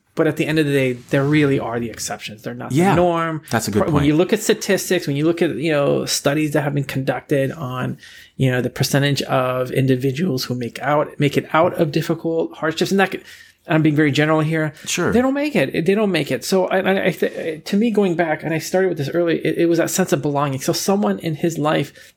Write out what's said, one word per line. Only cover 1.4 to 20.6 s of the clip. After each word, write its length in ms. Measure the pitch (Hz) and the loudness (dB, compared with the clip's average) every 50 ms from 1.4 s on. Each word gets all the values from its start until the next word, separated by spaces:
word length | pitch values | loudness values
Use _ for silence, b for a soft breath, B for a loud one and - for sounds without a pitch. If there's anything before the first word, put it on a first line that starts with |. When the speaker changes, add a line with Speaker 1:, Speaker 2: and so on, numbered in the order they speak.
| 147 139 135 - | 4 4 2 0
Speaker 1:
are 200 | - 117 117 120 | -2 -2 -4 -4
the 120 | 117 113 | -4 -6
exceptions. 500 | 101 - - - 107 107 - - 107 110 | -8 -8 -8 -8 -8 -10 -10 -14 -14 -12
They're 140 | - 139 120 | -12 -12 -10
not 160 | 123 123 120 | -10 -6 -2
Speaker 2:
Yeah, 180 | 123 147 175 202 | 0 2 4 4
Speaker 1:
the 40 | 180 160 | 4 4
norm. 420 | 180 175 170 165 165 165 160 151 - - | 4 2 2 0 -2 -2 -4 -6 -6 -2
Speaker 2:
that's 160 | - 113 - | -2 -2 -2
a 40 | - | 0
good 100 | 98 208 190 | 0 0 2
Speaker 1:
When 80 | - | 2
Speaker 2:
point. 140 | 156 - 143 | 2 2 4
Speaker 1:
you 80 | 147 151 | 4 4
look 180 | 156 185 180 233 | 4 4 2 2
at 60 | 208 | 0
statistics, 640 | - - 214 208 - - 196 175 - - 190 175 175 | 2 0 0 0 2 0 0 0 0 0 -2 -2 0
when 100 | - 143 | -2 -2
you 100 | 139 151 | 0 2
look 180 | 165 170 170 180 | 0 2 2 0
at, 120 | 151 - | 0 0
you 140 | 110 147 165 | -2 -2 0
know, 340 | 151 143 143 143 143 135 127 | 2 2 2 2 2 0 0
studies 480 | 131 - - - 143 143 156 156 151 143 | -2 -4 -2 0 0 0 0 -2 0 0
that 80 | 151 | 0
have 120 | 139 147 143 | -2 0 -2
been 100 | 143 135 | -4 -4
conducted 680 | - - 135 131 131 127 127 - - 151 139 135 131 | -4 -4 -4 -4 -4 -4 -6 -4 -2 -2 0 0 -2
on, 480 | 131 - - 127 127 127 127 131 127 B B B B B B B B | -4 -6 -8 -8 -6 -6 -6 -6 -8 B B B B B B B B
you 140 | - - 131 | 0 0 2
know, 100 | 127 123 | 2 2
the 100 | 120 120 | 0 -2
percentage 500 | - - 139 - - 139 139 143 139 - - | -2 -2 -2 0 2 2 2 2 0 0 -2
of 460 | - 139 135 127 127 127 127 127 127 | -2 0 0 0 0 -2 -2 -4 -2
individuals 720 | - 135 131 131 131 127 127 139 127 139 185 180 131 131 - | 0 0 2 2 2 2 2 -2 -2 -2 -2 -2 -2 -2 -4
who 100 | - 135 | -4 -6
make 240 | 123 120 117 - - | -6 -6 -8 -8 -6
out, 380 | 127 135 147 151 147 - - - | -2 0 0 0 0 -2 -2 0
make 180 | 147 143 - | 0 0 0
it 100 | 131 131 - - | 0 -4 0 2
out 220 | 156 175 180 - | 2 2 2 2
of 160 | - 170 147 | 0 -2 0
difficult 600 | 139 160 156 - 170 160 - 165 165 165 165 170 - | 0 -2 -2 -2 -4 -4 -2 -4 -2 -2 -2 -4 -6
hardships, 320 | - 151 160 156 - 180 170 | -4 -4 -4 -2 -2 -2 0
and 100 | 190 196 | 2 2
that 120 | 190 175 | 2 0
could, 120 | - - B B B B B B B B - | -2 -8 B B B B B B B B -6
I'm 160 | - 170 160 151 | -2 0 2 4
being 120 | 156 147 | 4 4
very 160 | 147 156 147 | 4 4 4
general 280 | 131 151 151 156 160 156 | 4 2 2 2 4 2
here. 340 | 156 156 160 160 156 151 151 B B | 2 0 0 -2 -2 -4 -6 B B
Speaker 2:
Sure. 260 | - - - 175 - | -6 -4 -2 0 2
Speaker 1:
They 100 | 175 233 | 2 2
don't 140 | 254 269 269 | 2 2 0
make 200 | 285 294 302 285 | 0 -2 0 0
it. 300 | 190 135 131 - - 165 | 0 0 0 0 -2 0
They 80 | 180 196 | 2 2
don't 180 | 214 220 196 | 2 2 0
make 200 | 180 156 143 139 | 0 0 -2 -2
it. 120 | 131 123 - | -4 -4 -2
So 220 | - 196 190 180 | 0 0 0 2
I, 140 | - 175 190 | 2 0 0
I, 260 | - 185 190 196 - | 2 2 0 2 0
I 40 | - | -2
th-, 520 | 165 - 208 - - 165 156 160 156 156 - | -2 0 -2 -4 -4 -4 -8 -8 -8 -8 -6
to 120 | - - | -2 0
me, 140 | 196 226 240 | 0 2 2
going 240 | 202 208 202 185 170 | 2 2 2 2 2
back, 260 | 160 175 160 151 151 | 0 0 0 0 -2
and 140 | - 151 160 | -2 -4 -4
I 20 | |
started 300 | 160 160 - - 185 190 | -4 -4 0 0 2 2
with 100 | 185 170 | 2 0
this 120 | 151 139 139 | -2 -4 -2
early, 280 | - 170 175 170 160 - - | 0 0 2 2 0 0 0
it, 140 | 151 - - | -2 0 2
it 60 | 170 | 2
was 100 | 170 170 | 2 4
that 140 | 165 160 139 | 2 2 0
sense 220 | - - 185 - - | 0 -2 0 0 0
of 100 | 143 135 | 0 0
belonging. 380 | 151 143 139 147 147 135 131 | 0 0 0 0 -2 -2 -4